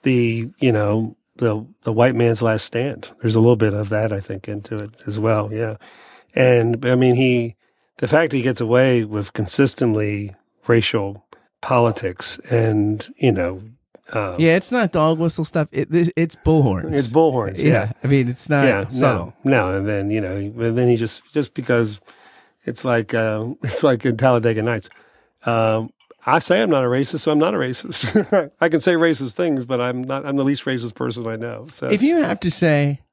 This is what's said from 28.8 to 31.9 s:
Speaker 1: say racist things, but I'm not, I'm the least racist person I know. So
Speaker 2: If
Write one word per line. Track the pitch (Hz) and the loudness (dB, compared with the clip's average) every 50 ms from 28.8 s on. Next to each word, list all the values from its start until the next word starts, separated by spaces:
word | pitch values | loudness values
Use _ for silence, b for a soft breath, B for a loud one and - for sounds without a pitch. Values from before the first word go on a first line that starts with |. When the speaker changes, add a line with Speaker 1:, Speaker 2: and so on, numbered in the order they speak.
Speaker 1:
say | - 185 175 | 2 2 2
racist | 165 165 165 156 131 139 123 - | 4 2 2 0 0 -4 -8 -4
things, | - 180 170 147 135 123 | -4 -2 0 0 -2 -2
but | 120 131 120 | -4 -2 -2
I'm | 120 123 123 127 | -2 -2 -4 -6
not, | 123 131 135 139 139 | -6 -6 -6 -6 -6
I'm | 143 139 | -4 -2
the | 139 135 | 0 0
least | 135 143 135 - | 0 0 -2 -2
racist | 139 131 123 117 117 104 | -4 -4 -4 -6 -8 -8
person | - 127 123 113 123 117 | -6 -6 -6 -6 -6 -8
I | 113 110 | -8 -8
know. | 110 113 120 113 110 117 - | -8 -8 -10 -10 -12 -16 -18
So | - - - | -14 -10 -2
Speaker 2:
If | 127 | -2